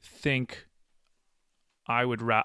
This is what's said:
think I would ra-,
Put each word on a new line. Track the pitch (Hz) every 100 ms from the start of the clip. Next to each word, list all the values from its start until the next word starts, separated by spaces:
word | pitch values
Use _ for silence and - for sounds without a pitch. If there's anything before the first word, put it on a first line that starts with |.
think | - - 147 131 123 - - _ _ _ _ _ _ _ _ _ _ _ -
I | 117
would | 123 113
ra-, | 117 110